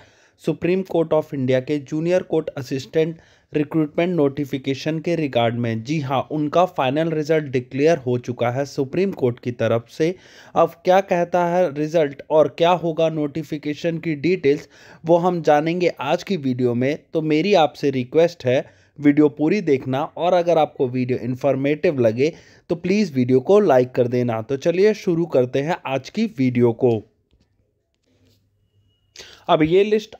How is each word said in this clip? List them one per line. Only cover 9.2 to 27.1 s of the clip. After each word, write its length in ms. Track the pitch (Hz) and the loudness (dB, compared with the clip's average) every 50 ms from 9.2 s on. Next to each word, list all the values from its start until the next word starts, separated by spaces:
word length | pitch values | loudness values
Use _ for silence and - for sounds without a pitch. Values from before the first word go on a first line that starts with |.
| - 120 120 - | -2 -2 -2 -4
की 120 | - 123 | -8 -8
तरफ 340 | 120 - 113 113 113 117 - _ | -6 -2 -2 0 0 -2 -4 _
से। 260 | - - 156 170 185 - - - - - - - - | -6 -4 -2 -2 -4 -6 -14 -20 -20 -20 -14 -4 0
अब 140 | 175 165 165 | 2 2 2
क्या 320 | - - - 185 180 196 | 0 -2 0 2 2 2
कहता 460 | 190 - 185 175 175 170 180 175 175 | 2 2 0 0 0 0 0 0 0
है 280 | 170 175 185 185 151 139 | 2 2 0 0 0 -2
रिजल्ट 480 | 147 151 156 160 170 151 139 135 - - - | -4 -4 0 0 0 0 0 -4 -8 -4 0
और 240 | 147 156 143 135 - - | 4 4 4 2 2 2
क्या 120 | 165 170 | 2 2
होगा 380 | 180 165 165 165 156 165 160 160 | 2 2 0 -2 -2 0 0 0
नोटिफिकेशन 880 | 160 156 147 143 131 165 156 - 160 147 - 147 147 - - 170 165 160 | 0 -2 -4 -4 -6 -8 -10 -8 -10 -8 -6 -8 -6 -6 -4 -6 -6 -4
की 160 | 160 165 156 | -6 -6 -4
डिटेल्स, 540 | 143 139 170 185 180 - 139 147 151 - - _ - - - - - - | -2 -2 -2 0 2 2 2 2 2 -2 -12 _ -20 -20 -20 -20 -6 0
वो 120 | 160 170 | 2 4
हम 260 | 170 170 185 180 170 | 4 4 2 -2 0
जानेंगे 460 | 151 151 147 147 156 165 170 180 175 160 | 2 2 2 2 2 0 -2 0 0 -2
आज 340 | - - 127 143 165 170 | -2 -2 -4 -4 -4 -4
की 140 | - - 196 | -2 -4 -4
वीडियो 380 | 160 135 131 127 123 123 120 117 | -4 -2 -4 -2 0 0 0 0
में। 240 | 120 127 135 151 - _ _ - | 0 0 -2 -2 -4 _ _ -6
तो 80 | 165 | -4
मेरी 320 | 156 156 151 156 165 208 202 | 0 0 0 2 2 4 4
आपसे 360 | 170 151 147 - - 151 143 | 4 4 2 0 -2 -2 -2
रिक्वेस्ट 560 | 135 131 123 127 - 156 170 165 - - - | -2 -2 -4 0 2 2 2 2 0 -2 -2
है 320 | 127 123 147 - - _ _ _ _ _ - | 0 0 0 -2 -6 _ _ _ _ _ 0
वीडियो 280 | 143 147 147 151 151 147 | 2 4 4 6 4 2
पूरी 320 | - - 147 160 196 214 | 2 0 -2 0 0 0
देखना, 440 | 175 156 139 127 131 131 131 135 160 | 0 0 0 0 0 -2 -4 -4 -4
और 300 | - - 143 165 180 180 | -6 -6 -4 0 0 2
अगर 240 | 180 170 175 165 160 | 2 2 2 2 2
आपको 300 | 151 143 - - 139 123 | 2 0 0 -2 -4 -2
वीडियो 300 | 127 127 123 123 123 - | -2 -2 -2 -2 -4 -4
इन्फॉर्मेटिव 840 | 113 120 127 127 - 139 131 131 139 143 151 151 196 180 151 131 | -4 -6 -6 -2 -2 -2 0 0 0 -2 -2 0 0 0 0 2
लगे 320 | 120 113 110 123 139 160 165 - - _ _ _ _ - | 2 0 2 0 0 -2 -2 -6 -16 _ _ _ _ -6
तो 60 | 175 | -6
प्लीज़ 400 | 160 - 175 196 214 208 165 135 | -4 -2 0 0 0 0 0 -2
वीडियो 260 | 127 123 123 127 127 | -2 2 2 2 2
को 200 | 127 - 190 208 | 4 4 4 4
लाइक 300 | 208 160 135 127 127 127 | 6 6 4 4 4 2
कर 180 | - 131 123 123 | 0 0 0 0
देना। 340 | 123 123 123 123 110 110 | 0 -2 -2 -2 -2 -4
तो 140 | 110 - 139 | -4 -6 -6
चलिए 380 | 135 - 170 165 180 202 214 208 | -4 -2 -2 0 2 2 2 2
शुरू 320 | 214 - 196 170 165 170 | 0 -2 -2 -2 -2 -2
करते 320 | 165 160 131 127 123 127 135 | 0 0 0 0 0 -2 -2
हैं 180 | 139 160 180 - - | -2 -2 -4 -6 -6
आज 240 | 131 135 135 131 - | -6 -6 -6 -6 -6
की 160 | - 208 226 | -6 -4 -4
वीडियो 460 | 220 - 135 131 127 120 123 120 120 | -4 -2 -2 -2 0 2 2 2 2
को। 420 | 113 - - 123 113 104 - _ | 2 2 0 0 0 0 -4 _